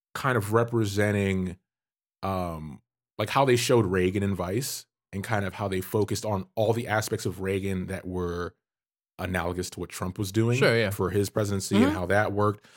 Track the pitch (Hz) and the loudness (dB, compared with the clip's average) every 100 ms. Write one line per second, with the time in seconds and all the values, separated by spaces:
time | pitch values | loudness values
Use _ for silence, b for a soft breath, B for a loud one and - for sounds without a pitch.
0 | _ - 135 120 101 110 117 117 104 101 | _ -4 0 0 2 2 2 0 0 2
1 | 104 101 98 95 92 90 _ _ _ _ | 2 2 2 0 -2 -8 _ _ _ _
2 | _ _ 98 95 87 80 78 64 _ _ | _ _ -6 -4 -4 -8 -12 -16 _ _
3 | _ - 107 131 135 120 123 123 98 92 | _ -6 0 2 4 4 6 4 4 4
4 | 92 101 98 92 90 107 143 - - _ | 2 2 0 -2 -2 -4 -4 -8 -14 _
5 | _ 95 101 107 98 90 101 95 - 110 | _ -10 -4 -2 -2 -4 -4 -4 -2 0
6 | 101 101 107 98 92 - 107 113 117 107 | 0 -2 -2 -4 -4 0 2 2 0 -2
7 | - 107 107 98 95 98 98 92 92 92 | -2 -4 -4 -4 -2 -2 -2 -4 -4 -8
8 | 92 90 87 87 87 - _ _ _ _ | -6 -6 -4 -4 -8 -12 _ _ _ _
9 | _ - 92 90 87 90 87 - 87 - | _ -8 -4 -2 -2 -4 -6 -8 -10 -6
10 | 92 101 98 101 113 120 165 117 101 101 | -6 -4 -2 2 2 4 4 4 2 0
11 | 92 101 98 110 101 98 - 196 269 - | 0 0 0 0 -2 -2 2 4 4 2
12 | 87 101 98 101 104 104 b | 2 2 2 2 0 0 b